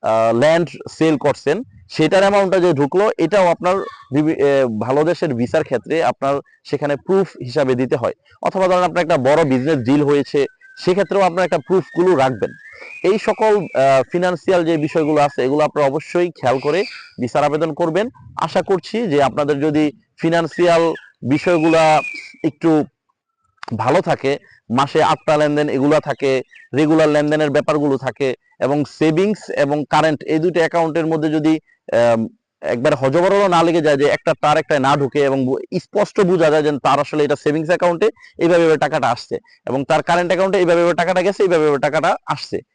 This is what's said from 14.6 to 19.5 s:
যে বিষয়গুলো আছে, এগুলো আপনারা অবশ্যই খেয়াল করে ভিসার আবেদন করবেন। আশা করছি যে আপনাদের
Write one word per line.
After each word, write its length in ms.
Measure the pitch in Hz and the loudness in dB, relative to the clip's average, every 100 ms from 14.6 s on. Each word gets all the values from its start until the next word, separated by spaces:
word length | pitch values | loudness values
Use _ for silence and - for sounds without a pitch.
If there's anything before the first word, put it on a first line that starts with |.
| 165 | 0
যে 120 | 165 | -2
বিষয়গুলো 440 | 151 170 151 151 | -2 -2 0 2
আছে, 220 | 143 - | 0 0
এগুলো 200 | 127 147 | -2 0
আপনারা 240 | 151 156 143 | -2 0 -2
অবশ্যই 420 | 139 - 175 175 | -2 -4 -2 -2
খেয়াল 300 | - 127 131 | -2 -2 -2
করে 240 | 143 160 208 - - - | -2 -2 -4 -10 -20 -10
ভিসার 240 | 123 147 | -4 0
আবেদন 300 | 147 151 165 | 0 0 -4
করবেন। 360 | 147 170 160 233 - - - | -2 -2 -2 -4 -8 -16 -8
আশা 200 | 165 190 | -4 -2
করছি 460 | - 190 - 214 240 | -2 -2 -2 -6 -2
যে 160 | 143 | 2
আপনাদের 360 | 139 - 147 | 2 0 -2